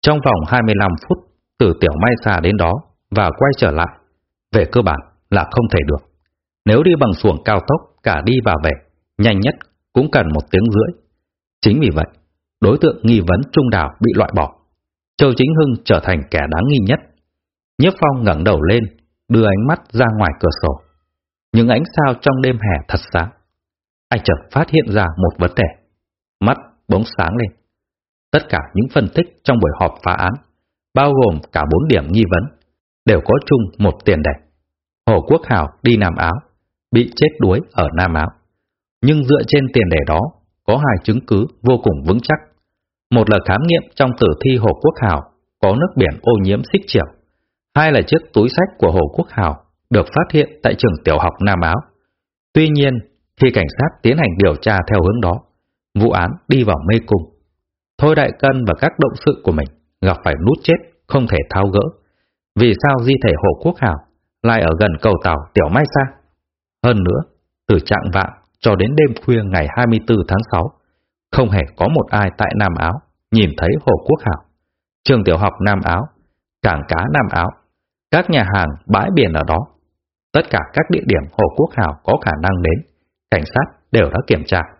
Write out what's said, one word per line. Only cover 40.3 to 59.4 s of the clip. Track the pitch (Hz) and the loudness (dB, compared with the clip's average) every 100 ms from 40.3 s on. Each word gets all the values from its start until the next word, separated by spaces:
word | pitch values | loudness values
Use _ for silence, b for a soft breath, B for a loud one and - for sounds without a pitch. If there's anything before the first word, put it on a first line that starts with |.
| _ _ _ | _ _ _
có | - 120 | -2 0
hai | 147 101 | 0 -2
chứng | - 113 - | -2 -4 0
cứ | 101 120 _ | -2 -2 _
vô | 120 123 | 0 2
cùng | 120 76 71 | 0 -2 -2
vững | 107 | -2
chắc. | - 151 - _ _ _ _ _ _ | 0 -4 -6 _ _ _ _ _ _
Một | 120 107 | 2 4
là | 104 - | 2 2
khám | 98 165 | -2 0
nghiệm | 165 - - | -2 -2 -2
trong | 131 120 | -2 2
tử | 104 76 | 0 2
thi | 135 123 | 0 2
Hồ | 107 82 | 0 0
Quốc | 151 - | -2 0
Hào | 113 76 - _ _ _ | -2 -2 -6 _ _ _
có | 98 110 | 0 0
nước | 180 139 | -2 0
biển | 82 73 | -2 0
ô | - 113 | 0 0
nhiễm | 95 104 127 | 0 -2 -2
xích | 196 - | -4 -2
chiều. | 110 78 _ _ _ _ _ _ - | -4 -4 _ _ _ _ _ _ 0
Hai | 156 | 2
là | 135 | 2
chiếc | - 160 - | 2 -2 0
túi | - 117 | 0 0
xách | 147 190 - | 0 -4 0
của | 87 | 0
Hồ | 90 76 | 2 0
Quốc | - 175 | -2 -6
Hào | - 87 71 _ _ _ | -2 -4 -4 _ _ _
được | 113 - | 0 0
phát | - 170 | -2 0
hiện | 151 - - | 0 -2 -2
tại | 123 107 | -2 0
trường | 117 80 | 0 0
tiểu | - 78 | 0 0
học | 87 - 101 | 0 -2 -2
Nam | 90 | 0
Áo. | 82 98 - _ _ _ _ _ _ | 0 -2 -6 _ _ _ _ _ _
Tuy | - 156 | 0 2
nhiên, | 147 139 123 - _ _ _ | 2 0 -2 -10 _ _ _
khi | 131 | 2
cảnh | 113 76 - | 2 -2 -2
sát | 143 - | -4 0
tiến | - 160 | 0 2
hành | 131 85 | 0 2
điều | 98 76 | 0 2
tra | - 101 87 | -2 -2 0
theo | 101 | 0
hướng | 85 117 | 0 0
đó, | 92 101 _ _ _ _ _ 101 | -2 -4 _ _ _ _ _ 0
vụ | 113 | 2
án | 95 87 165 _ | 2 -2 -6 _
đi | 135 | 0
vào | 107 78 78 | 2 0 0
mê | 113 117 | -2 0
cung. | 101 80 _ _ _ _ _ _ _ | -2 -2 _ _ _ _ _ _ _
Thôi | 147 156 | 2 2
Đại | 139 - | 0 0
Cân | 139 131 117 | 0 0 -2
và | - | 0
các | 147 - | -2 0
động | 139 - - | -4 0 -2
sự | - | 0